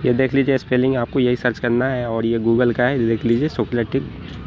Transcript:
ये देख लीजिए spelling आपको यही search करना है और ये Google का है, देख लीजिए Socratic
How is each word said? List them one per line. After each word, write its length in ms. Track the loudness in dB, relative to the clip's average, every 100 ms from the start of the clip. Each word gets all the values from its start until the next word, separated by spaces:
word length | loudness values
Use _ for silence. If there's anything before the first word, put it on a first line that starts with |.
| 2
ये 80 |
देख 200 | 2 2
लीजिए 240 | 2 2 0
spelling 380 | 0 0 2 0
आपको 240 | -2 0
यही 160 | 0 2
search 240 | -2 -2
करना 260 | 0 0 0
है 200 | -2 -4
और 180 | -2 -2
ये 140 | 0
Google 340 | 2 2 2 2
का 80 |
है, 140 | 0 2
देख 240 | 0 0 2
लीजिए 220 | 2 0
Socratic 520 | -2 -2 -2 -2 -4 -4 -12 -14 -14